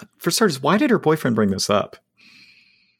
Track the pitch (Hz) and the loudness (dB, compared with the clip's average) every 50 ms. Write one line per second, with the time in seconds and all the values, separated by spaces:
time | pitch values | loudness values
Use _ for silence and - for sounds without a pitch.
0 | - - _ - - 175 - - 233 196 143 131 131 143 180 214 302 254 220 165 | -18 -18 _ -8 -6 -2 0 0 0 0 0 -2 -2 0 0 2 2 2 2 2
1 | - 151 160 151 - 131 113 113 107 98 95 95 - - 104 98 - - - - | 2 0 0 0 0 -2 0 0 0 0 0 -2 -2 0 0 0 -2 -4 -10 -20
2 | _ _ _ _ _ - - - - _ _ _ _ _ _ _ _ _ _ | _ _ _ _ _ -20 -20 -20 -20 _ _ _ _ _ _ _ _ _ _